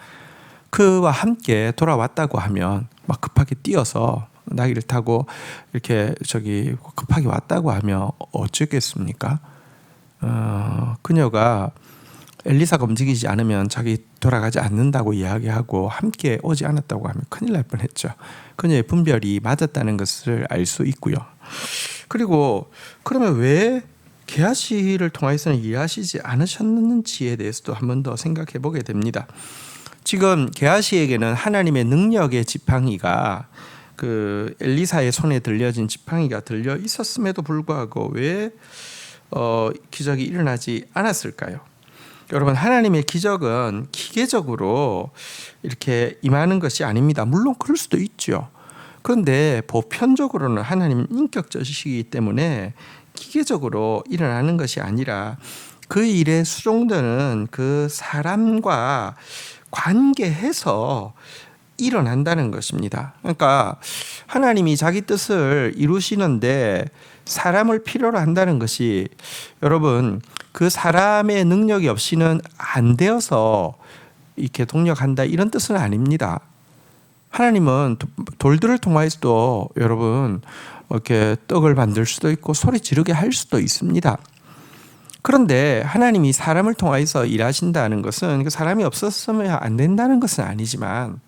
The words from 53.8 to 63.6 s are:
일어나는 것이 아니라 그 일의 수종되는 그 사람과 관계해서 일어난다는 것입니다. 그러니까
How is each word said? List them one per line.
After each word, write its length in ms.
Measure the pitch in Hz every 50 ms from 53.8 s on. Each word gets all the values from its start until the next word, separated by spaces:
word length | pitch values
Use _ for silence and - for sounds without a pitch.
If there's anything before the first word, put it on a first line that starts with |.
| 107 110 110 - - 262
일어나는 480 | - 170 170 131 120 120 135 160 175
것이 240 | 165 143 120 - -
아니라 560 | 98 95 104 120 131 131 107 98 101 107 123 - - - - - - - - - - -
그 160 | - 196 226
일의 400 | 226 208 175 156 151 160 165 165
수종되는 1040 | - - - - 226 220 226 240 226 208 170 127 120 117 131 143 135 117 107 107 110
그 380 | - - 131 135 143 147 147 147
사람과 1300 | 147 - - - - 147 147 170 196 214 226 220 220 220 214 202 160 120 117 131 143 127 104 95 120 - - - - - - - - - - _
관계해서 1400 | - - - 165 190 240 277 277 269 - 214 175 151 160 214 285 339 - - - 101 107 113 135 139 113 98 110 117 - - - - - - - - _ _ _ _
일어난다는 720 | - 240 254 254 202 139 117 123 135 147 165 170 160 135 110
것입니다. 640 | 101 - - - - - 107 101 - - 135 135 - - -
그러니까 560 | 175 165 - 160 135 139 139